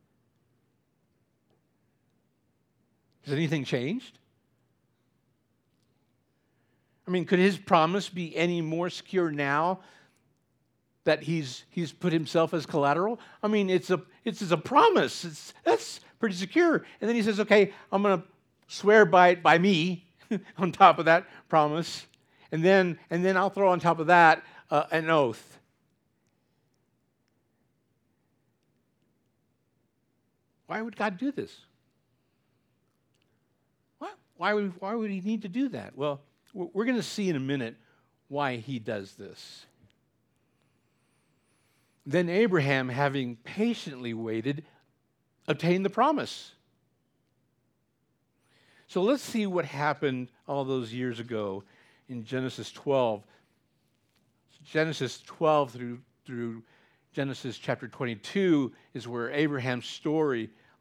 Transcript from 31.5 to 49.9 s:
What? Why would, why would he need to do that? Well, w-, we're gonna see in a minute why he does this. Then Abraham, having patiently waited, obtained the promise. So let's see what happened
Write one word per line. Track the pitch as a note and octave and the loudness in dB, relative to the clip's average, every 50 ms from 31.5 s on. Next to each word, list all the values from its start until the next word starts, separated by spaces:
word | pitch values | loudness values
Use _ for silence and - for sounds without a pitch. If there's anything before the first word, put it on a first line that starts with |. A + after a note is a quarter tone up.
| - - _ _ _ _ _ _ _ _ _ _ _ _ _ _ _ _ _ _ _ _ _ _ _ _ _ _ _ _ _ _ _ _ _ _ _ _ _ _ _ _ _ _ _ _ _ _ _ - | -12 -20 _ _ _ _ _ _ _ _ _ _ _ _ _ _ _ _ _ _ _ _ _ _ _ _ _ _ _ _ _ _ _ _ _ _ _ _ _ _ _ _ _ _ _ _ _ _ _ -16
What? | D4 G#4 G4+ _ _ _ _ | -16 -16 -16 _ _ _ _
Why | - F3 G3+ G#3+ | -4 -2 -2 0
would, | G#3 G3+ F#3+ F3 - | 0 -2 -4 -6 -8
why | F#3+ G3 A#3 | -10 -8 -6
would | A#3 A3 G3+ | -6 -6 -6
he | G3 F#3 | -6 -6
need | F3+ G#3+ A#3 G#3+ A3 | -4 -4 -4 -4 -6
to | F#3 | -6
do | F#3 B3+ C#4 B3 | -4 -4 -4 -4
that? | E3 A#2 F#2+ G2 - | -4 -8 -12 -12 -8
Well, | C3 D3 D3 C#3+ C#3 - _ _ _ _ _ - | -6 -4 -4 -6 -6 -12 _ _ _ _ _ -10
w-, | F#3 F3 - - | -10 -10 -8 -4
we're | G3 A3+ | -4 -2
gonna | C4 B3+ A3 - | -2 -2 -2 -4
see | - - G#3+ G3 F3+ | -6 -4 -4 -2 0
in | D#3 | 0
a | C3 | -2
minute | C3 C3+ C#3+ C3+ A#2 A#2 - _ _ _ _ _ _ _ _ _ _ | -2 -2 -2 -2 -4 -6 -10 _ _ _ _ _ _ _ _ _ _
why | - C#3 C#3+ C#3+ C3 B2 | -8 -6 -4 -2 -2 -4
he | A#2 G#2+ C#3 C3 A#2 | -6 -8 -8 -8 -8
does | G#2 B2+ A2 G2+ F#2+ - - | -6 -6 -8 -8 -8 -12 -16
this. | - G2 F2 D#2+ - - - - - - _ _ _ _ _ _ _ _ _ _ _ _ _ _ _ _ _ _ _ _ _ _ _ _ _ _ _ _ _ _ _ _ _ _ _ _ _ _ _ _ _ _ _ _ _ _ _ - | -18 -18 -18 -18 -20 -20 -20 -20 -20 -20 _ _ _ _ _ _ _ _ _ _ _ _ _ _ _ _ _ _ _ _ _ _ _ _ _ _ _ _ _ _ _ _ _ _ _ _ _ _ _ _ _ _ _ _ _ _ _ -10
Then | C#3 C#3+ F3+ F3 E3+ | -2 -2 -2 0 0
Abraham, | F3 G#3 A#3 F#3+ F#3 D#3 C3+ C#3 C#3 C3 B2+ | 2 2 2 2 2 2 2 2 0 0 0
having | B2+ A#2+ C#3 C#3+ C#3 C3+ C#3 B2+ A#2+ A#2 - - | -2 -2 -2 -2 0 0 -2 -4 -6 -8 -12 -16
patiently | - - G3 A3+ A#3+ A3 - - D#3+ C3+ B2+ B2 A#2+ A2+ | -12 -6 -4 -2 -2 -2 -4 -8 -14 -12 -10 -8 -8 -8
waited, | A2 A2+ A2 A2 A2+ A2+ C#3 C#3+ D#3+ - _ _ _ _ _ _ _ _ _ _ _ _ _ _ _ - | -6 -6 -4 -4 -4 -4 -4 -6 -6 -8 _ _ _ _ _ _ _ _ _ _ _ _ _ _ _ -6
obtained | - D3 - D#3+ F3 F3+ F#3+ F#3+ | -6 -4 -2 0 0 0 0 -2
the | F#3+ | -2
promise. | - A3 B3+ D#4 D4+ C4 A#2 - - - - - - _ _ _ _ _ _ _ _ _ _ _ _ _ _ _ _ _ _ _ _ _ _ _ _ _ _ _ _ _ _ _ _ _ _ _ _ _ _ _ _ _ _ _ _ _ _ | 0 0 2 2 2 -2 -4 -6 -10 -14 -18 -20 -20 _ _ _ _ _ _ _ _ _ _ _ _ _ _ _ _ _ _ _ _ _ _ _ _ _ _ _ _ _ _ _ _ _ _ _ _ _ _ _ _ _ _ _ _ _ _
So | - - F#3 | -6 -4 0
let's | F#3 A#3 C#4+ B3+ - | 2 2 0 0 -2
see | - - A3 G#3 | -6 -4 -2 -2
what | G3 F3+ F3 D3 | -2 -2 -2 -4
happened | C3+ C3+ C#3+ D3 D3+ | -4 -4 -4 -2 -2